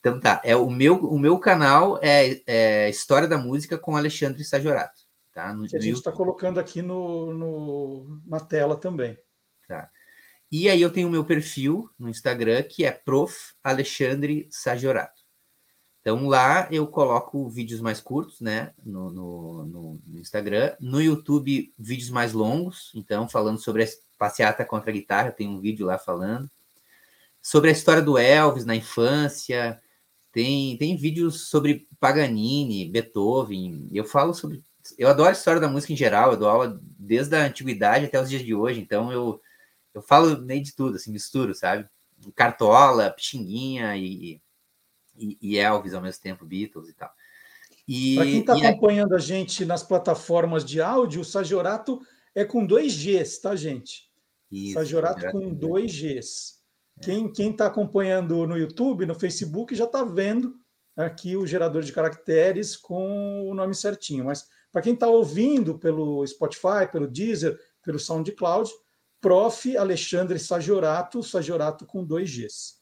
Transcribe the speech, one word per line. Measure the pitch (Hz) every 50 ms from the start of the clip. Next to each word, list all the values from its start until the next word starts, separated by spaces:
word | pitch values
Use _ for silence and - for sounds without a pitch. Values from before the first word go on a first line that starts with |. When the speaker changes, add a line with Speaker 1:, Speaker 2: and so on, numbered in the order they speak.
Speaker 1:
Então | _ 127 120 127
tá, | - 120 98 - -
é, | 123 117
o | 123 123 131
meu, | 123 123 135 151 180
o | 185 170 127 156 147
meu | 139 151 175 185
canal | - 214 185 165 151 135 139 147 175 196 - - -
é, | 151 143 143 139 127 131 131 _
é | - 120 113 113 110 107 104 104 104
História | 101 - - - 139 139 156
da | 160 165 147
Música | 127 123 131 147 151 - 170 160
com | - - 156
Alexandre | 147 147 151 151 - 151 139 131 147 147
Sajorato, | - - 135 139 151 143 113 78 - _ _ _ _ _ _ _ _ _
tá? | 85 85 95 104
No, | 107 107
Speaker 2:
Que | - -
a | -
Speaker 1:
no | 107
Speaker 2:
gente | 110 117 127 -
tá | 175
Speaker 1:
YouTube. | 160
Speaker 2:
colocando | - 190 185 185 - - 185 180 180
aqui | 165 - - 165 175
no, | 180 180 185 180 175 170 165 165 165 160
no, | 160 165 165 160 151 151 151 143 143 143 135 135 135 131 143 151 151 156
na | 175 156 156
tela | 156 - 165 156 143 147 151
também. | 147 - 180 180 151 127 117 113 - _ _ _ _ _ _ _ _ _
Speaker 1:
Tá. | _ 92 76 73 - _ _ _ _ _ - _ _ _ _ _ _
E | 151 156 180 202
aí | 190 175
eu | 170 175
tenho | 170 185 175 170
o |
meu | 170 160 151
perfil | 160 175 151 156 - - 143 131 139 160 196 226 - _ _
no | 127 117
Instagram, | 113 - - 131 123 120 117 110 117 127 131
que | - - - 165
é | 135
Prof | - - _ - 131 135 160 175 - - - - - _ _
Alexandre | 135 131 131 139 - - - 135 127 131 139 143 147 151 151 147 -
Sajorato. | - - - 131 123 120 127 135 131 104 - - _ _ _ _ _ _ _ _ _ _ _ _ _ _ _ _ _ _
Então | _ 110 110 123 135
lá | 139 135 131 127 135 151 180 180 -
eu | 156 156 151
coloco | 147 - - 147 127 120 113 - - - 143 135 123
vídeos | 113 123 120 113 117 110 117
mais | 113 107 -
curtos, | - - 123 143 175 - - -
né, | 120 113 107 110 110 - _ _ _
no, | 113 98 92 92 92
no, | 85 95 90 87 87 85 82 82 85 82 78
no, | 78 82 87 82 80 78 76 -
no | 82 80 85
Instagram. | 80 - - 107 101 101 101 107 127 151 - -
No | 131 127 127 143 156
YouTube, | 160 151 151 - - 147 147 135 135 139 131 - - _ _
vídeos | 110 107 127 127 120 120
mais | 123 123 120 113 110
longos, | 110 107 110 127 160 175 180 180 - - - -
então | 113 98 _ 107 104 113 110
falando | - 120 107 107 110 110
sobre | - - 107 110 113
a | 110 - _ _ _ _ _
passeata | 107 104 - - 113 107 104 - -
contra | - - 107 104 -
a | 110
guitarra, | 101 98 _ - 101 120 123
eu | -
tenho | - 107 101
um | 101 95
vídeo | 95 107 110 107 101
lá | 90 92 92
falando. | - - 90 87 92 98 113 123 135 139 _ _ _ _ _ _ _ _ _ _ _ _ _ _ _ _ _ _ _
Sobre | - - 151 147 160
a | 156
história | 156 - - 160 160 151
do | 147 143
Elvis | 127 117 123 143 156 151 147 139 131 117
na | 113 113
infância, | 113 110 - - - 117 123 139 151 147 143 143 - - - 127 123 120 117 117 117 _ _ _ _ _ _ _ _ _ _ _
tem, | 117 117 127 139 139 139 135 123 117
tem | 143 156 185
vídeos | 151 135 160 156 165 170 165 156 - - -
sobre | - 151 143 147 147 - - _ - _
Paganini, | - 135 139 151 151 127 117 107 107 117 135 143 143 127 107 98 92 80
Beethoven, | 90 113 110 - _ 107 101 104 123 135 127 107 101 92 92 90 82 73 71 - 82
eu | 101 107
falo | - - 143 143 165 170
sobre, | - - 151 151 131 _ _ _ _ _ - -
eu | - 123 131
adoro | 139 143 151 180
a | 190
história | - - - 165 170
da | 160 147
música | 135 143 143 - 160
em |
geral, | 131 131 113 98 104 117 131 120
eu | 98
dou | 107 104
aula | 107 120 127 120 104 92 - - - _
desde | 98 101 110 120 143 143 156
a | 156 147
antiguidade | 139 135 - 131 131 120 98 107 104 113 135 147
até | 139 - 135
os | 131 131
dias | 135 135 127
de | 113 110
hoje, | 101 107 123 123 113
então | 95 - - 104 113 120 127
eu, | 123 123 117 104 - _ _ _ _ _ _ _ _ _ _ _
eu | 107 -
falo | - - 151 165 165 151 131 123
meio | 127 131 143 139
de | 143 -
tudo, | - 135 131 104
assim, | 92 - 117 107
misturo, | 104 - - - 139 127 107 92
sabe? | - - 90 95 107 104 - _ _ _ _ _ _ - 101 -
Cartola, | - 120 113 - - 117 104 110 123 143 139 127 117 104 98
Pixinguinha | - - - - - 131 107 90 101 117 131 135 131 127 117 107 101
e, | 98 95 92 95 90 87 85 80 78 _ _ _ _ _ _ _ _ _ _ _ _ _ _ _
e, | _ 113 104 101 _
e | - 101 104 101
Elvis | 104 107 107 104 98 95 92
ao | 92 90
mesmo | 92 90 - _
tempo, | 98 92 - 85
Beatles | 78 78 92 104 107 _ 82 78 82
e | 80
tal. | _ - - _ _ _ _ _ - - - - - - _ _ _ _
E, | - 127 127 131 131 131
Speaker 2:
Pra | 135 139
quem | 139 139 - 214
tá | - 247
Speaker 1:
e | -
aí | 156
Speaker 2:
acompanhando | - - - - 208 208 202 208 196 180
a | 180
gente | 147 139 185 190 185 - - - 185
nas | 165 175 165 -
plataformas | - 190 175 175 - 165 - - - 170 170 170 165 165 160 143
de | 127 139 160
áudio, | 156 180 240 262 247 190 151 170 165
o |
Sajorato | - - 196 190 151 190 185 165 185 208 220 - - 254 254 - _ _ _ _ _ _
é | 196 208
com | 208 - 240 208
dois | 170 196 247 311 285 202
Gs, | 151 143 190 196 180 156 - - -
tá, | - 190 208
gente? | 175 151 156 139 123 - - - - _ _ _ _ _ _ _ _ _ _ 98
Speaker 1:
Isso, | 98 98 101 98
Speaker 2:
Sajorato | 160 160 143 151 165 156 170 185 180 175
Speaker 1:
Sajorato | 185 196 196
Speaker 2:
com | 190 185
Speaker 1:
com | 165
Speaker 2:
dois | 143 156 156 170 190 226 226 170 143
Speaker 1:
dois |
Speaker 2:
Gs. | 151 156 139 127 117 - - - - - - _ _ _ _ _ _ _ _ -
Speaker 1:
É. | -
Speaker 2:
Quem, | 185 185 208 226 214 -
quem | - 202 220 214
tá | - 214
acompanhando | 202 202 214 208 - - 196 196 190 185 185 180 165 165 170 165
no | 160 170 165
YouTube, | 160 156 160 - 240 269 254 175 185
no | 165 165
Facebook, | 165 - 180 170 - 208 160 151 190 233 - 262
já | 202 233
tá | 233 233 269 262
vendo | 233 170 185 196 202 220 233 254 247 - - _ _ _ _ _ _ _
aqui | - 160 165 165 - - 180 185
o | 196 196
gerador | 160 151 185 170 165 147 160 156
de | 139 -
caracteres | 170 160 160 156 - _ - 160 160 165 185 190 185 214 208 -
com | - _ - 180 180 185 190 202 202 202 202 202 202 196 190
o | 196
nome | 190 190 190 196
certinho. | - - 208 202 202 - - 151 135 127
Mas | 131 143 143 - _ _ _ _ _ _
pra | - 165
quem | 233 240
tá | 240 240
ouvindo | 233 226 226 226 147 147 180 226 277 294 269 220 160 156 156
pelo | - 160 160 156 156 151 147 143 139
Spotify, | 135 - _ 160 147 - - - 180 202 208 190 185
pelo | - 165 147
Deezer, | 135 120 139 202 226 226 156 151 160 - - - _ _ _ _
pelo | - 147 147
SoundCloud, | - - 165 160 160 175 208 - 185 170 170 202 233 - - _ _ _ _ _ _ _ _ _
Prof | - 196 185 185 208 233 226 - - 247 262
Alexandre | 233 202 190 180 160 - - - 175 185 180 180 160
Sajorato, | 156 - 185 175 151 156 208 190 165 156 156 170 175 175 - 240 226
Sajorato | - - 185 160 143 175 160 151 151 156 156 -
com | - - 196 180
dois | 156 156 165 190 180 131
Gs. | 120 113 104 - - - - - _